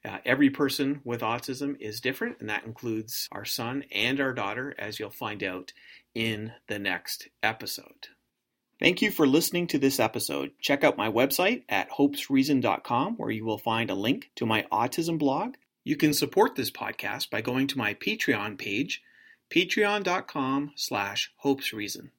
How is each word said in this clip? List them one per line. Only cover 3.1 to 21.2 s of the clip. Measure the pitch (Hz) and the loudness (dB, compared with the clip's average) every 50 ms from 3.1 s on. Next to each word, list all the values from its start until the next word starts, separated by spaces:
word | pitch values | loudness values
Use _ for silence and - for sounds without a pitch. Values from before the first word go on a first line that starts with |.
| - - - - | -6 -8 -8 -6
our | - 101 104 | -8 -10 -8
son | - - - 117 117 127 139 - - | -6 -6 -4 -4 -4 -4 -6 -6 -4
and | - 98 107 120 131 139 | -2 0 0 2 2 2
our | 139 135 127 | 0 0 0
daughter, | 127 104 98 104 117 127 143 - - | -2 -4 -4 -4 -6 -8 -8 -8 -10
as | - 104 107 - | -10 -10 -8 -8
you'll | 110 101 | -8 -10
find | - - 123 110 107 101 104 | -8 -8 -8 -8 -6 -4 -6
out | 95 92 92 - - - _ - - - - _ _ _ | -6 -6 -6 -10 -12 -18 _ -20 -20 -20 -20 _ _ _
in | 113 113 113 110 104 107 110 110 - _ - | -2 -2 -2 -2 -2 -6 -10 -12 -16 _ -8
the | 107 104 | -8 -4
next | 101 98 90 87 - - - - - - _ _ | -2 -2 -4 -4 -6 -8 -10 -10 -10 -16 _ _
episode. | - 107 113 - - 101 - - - - - _ - - _ _ _ _ _ _ _ _ _ _ _ _ _ _ | 0 0 0 -2 -8 -10 -10 -10 -12 -16 -20 _ -20 -20 _ _ _ _ _ _ _ _ _ _ _ _ _ _
Thank | - - 277 269 | 4 4 4 6
you | - 214 | 2 0
for | 190 - 160 | 4 4 4
listening | 139 131 156 175 - - 175 175 170 | 6 6 6 4 4 0 0 -2 0
to | - 147 | 0 4
this | 135 135 135 - | 4 4 4 4
episode. | 117 110 - - - - 71 69 69 - _ _ | 0 0 0 -2 -4 -4 -4 -4 -4 -6 _ _
Check | - - 143 143 - | 0 0 2 4 4
out | 151 - - | 4 4 4
my | 101 110 | 0 0
website | 104 113 127 139 - - 180 196 240 240 - - | 4 4 4 4 4 2 2 2 2 0 -4 -2
at | - 98 87 - | -2 -2 -2 -2
hopesreason | - - 143 143 143 - - - 139 135 135 139 147 131 | 2 4 4 4 4 0 -4 2 4 4 4 6 4 4
dot | 120 113 92 - - | 4 2 0 0 0
com, | - 131 120 143 196 233 | 0 0 0 2 0 -2
where | 220 - - | -4 -4 -4
you | 110 110 107 | -4 -4 -2
will | 113 110 104 | -2 -2 -2
find | - 117 113 113 117 113 | 0 0 0 0 0 0
a | 98 | 0
link | 98 98 113 131 - - _ _ | 0 2 2 2 0 -2 _ _
to | - 120 | -4 0
my | 113 110 110 - - | 2 2 2 2 2
autism | - 104 117 123 - - 165 165 170 160 | 2 2 2 2 0 -2 -2 -2 0 2
blog. | 147 139 131 151 190 247 269 - _ _ _ _ _ | 2 2 2 2 -2 -4 -8 -14 _ _ _ _ _
You | - 151 | -4 -2
can | 143 - 151 147 | 2 4 4 4
support | 143 - 143 - - 214 262 - | 4 0 0 4 4 4 4 4
this | - 120 - | -2 -4 -4
podcast | - - - 104 - - - 101 104 135 - - | -4 -6 -8 -8 -8 -6 -6 -6 -6 -6 -6 -6
by | - 110 | -4 -4
going | 110 - 123 131 135 139 | -2 0 0 0 0 0
to | 135 135 | 0 0
my | 113 104 104 | 0 -2 -2
Patreon | - - 202 214 220 - - 131 107 104 107 104 92 | -2 -2 -4 -2 -2 2 2 2 2 2 -4 -6 -8
page, | - 107 101 107 - - - - _ _ _ _ - - - _ _ _ | -6 -4 -2 -2 -2 -2 -4 -10 _ _ _ _ -20 -20 -20 _ _ _
patreon | - 160 185 180 - - 208 208 208 208 196 | 2 2 2 2 2 2 2 2 2 0 0
dot | 180 175 185 - - | 0 -2 -2 -2 -6
com | - 156 139 131 135 139 147 143 143 | -4 -2 -2 0 0 0 -2 -4 -6
slash | - - - - 107 101 101 101 101 | -8 -6 -4 -2 -2 -2 -2 -2 -4